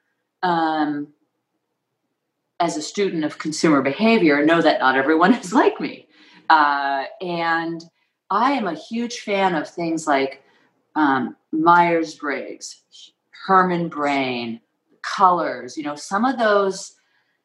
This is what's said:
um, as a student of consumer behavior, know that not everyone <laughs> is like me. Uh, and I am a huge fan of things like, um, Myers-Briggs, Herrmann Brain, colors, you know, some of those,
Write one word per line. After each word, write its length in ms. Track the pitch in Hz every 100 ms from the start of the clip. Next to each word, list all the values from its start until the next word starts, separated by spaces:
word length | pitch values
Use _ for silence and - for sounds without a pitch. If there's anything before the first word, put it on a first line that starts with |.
| _ _ _ _
um, 680 | 180 170 160 156 151 147 147 _ _ _ _ _ _ _ _ _ _ _ _ _ _ -
as 160 | 170 156
a 60 |
student 420 | - - 190 170
of 140 | 151 -
consumer 460 | 156 156 170 143
behavior, 600 | 135 139 220 226 160 143
know 200 | 151 165
that 160 | 160 -
not 160 | 131 135
everyone 360 | 143 160 180
<laughs> 20 | 240
is 180 | 175
like 260 | 262 415 -
me. 280 | - - - _ _ - -
Uh, 540 | 156 147 143 139 139 131 -
and 640 | 180 170 165 165 165 165 - _ _ _ _
I 220 | 196 262
am 120 | 269 196
a 80 |
huge 460 | 156 - 226 233 -
fan 340 | - 196 190
of 160 | 160 -
things 380 | - 170 160 156
like, 340 | 135 135 - _ _ _ _ _ 151
um, 400 | 147 131 123 - _
Myers-Briggs, 1300 | 160 165 175 170 165 156 - 147 127 - - - - _ - - _ _ - -
Herrmann 440 | 254 180 170 165
Brain, 720 | 147 143 139 131 120 117 117 _ _ _ _ -
colors, 680 | - 185 175 151 120 123 320
you 80 |
know, 120 | 294 147
some 280 | - 196
of 160 | 254 240
those, 540 | 220 202 190 180 - _ _ _ _ _